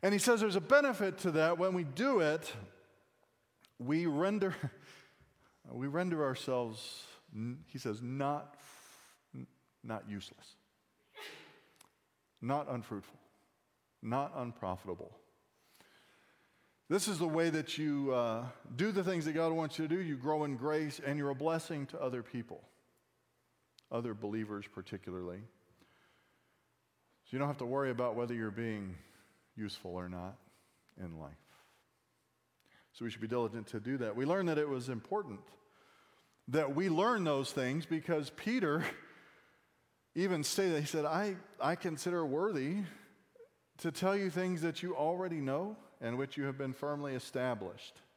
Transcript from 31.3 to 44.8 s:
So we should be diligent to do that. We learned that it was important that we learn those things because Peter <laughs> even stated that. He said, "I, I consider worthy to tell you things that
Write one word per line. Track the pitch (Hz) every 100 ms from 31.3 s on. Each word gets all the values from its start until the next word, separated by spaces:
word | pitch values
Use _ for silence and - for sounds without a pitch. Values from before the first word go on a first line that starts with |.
| 78 _ - _ _ _ _ _ _ _ _ _ _ _ _ _
So | -
we | 117
should | 107
be | 110
diligent | 123 117 113 107
to | 113
do | 110 135
that. | 117
We | 107
learned | 139 190 175
that | 151
it | 151
was | 131 123
important | 120 - 202 175 98 - - _ _ - - _ _ _ _ -
that | 139 143
we | 139 190
learn | 160 208 233
those | 165 139 135
things | - 127 143
because | 160 160 143 165 139
Peter | - - 254 185 151 151 - - - - - _
<laughs> | _ _ _ _ _ _
even | - 190 175
stated | 147 - 190
that. | 160
He | 147
said, | 160
"I, | 147 160 208 190 - -
I | 131
consider | 170 180 151 180 175
worthy | 156 139 196 170 135 196 185 - - - _ _ - _ _ -
to | 170
tell | 139 185 202
you | 196
things | 160 185 180
that | 165 -